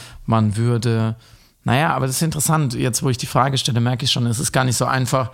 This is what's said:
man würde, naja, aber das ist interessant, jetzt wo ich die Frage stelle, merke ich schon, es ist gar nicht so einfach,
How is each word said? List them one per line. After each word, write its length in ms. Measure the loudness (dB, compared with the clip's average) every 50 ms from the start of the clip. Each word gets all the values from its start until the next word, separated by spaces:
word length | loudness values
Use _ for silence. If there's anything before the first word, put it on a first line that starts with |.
| -20 -20 -18 -10 -2
man 300 | 0 2 2 2 2 2
würde, 580 | 0 0 0 0 0 0 0 0 2 0 -2 -2 -6 -12 -20 -20 -20 _ _ _ _ -2
naja, 300 | 0 2 2 2 2 0
aber 100 | 0 0
das 100 | -2 -2
ist 40 | -2
interessant, 520 | -2 -2 -2 -2 0 2 2 2 2 0 -2
jetzt 280 | -2 -2 -2 -2 0 0
wo 60 | 0
ich 80 | -2
die 80 | -2 -4
Frage 300 | -2 2 2 2 2 2
stelle, 220 | 0 -2 0 0 2
merke 260 | 2 0 0 0 0
ich 60 | 0
schon, 140 | 0 0 0
es 120 | 0 0 -2
ist 120 | -2 0
gar 120 | 0 0 0
nicht 120 | 2 0
so 80 | 0 0
einfach, 460 | 0 0 0 0 0 0 -2 -2 -2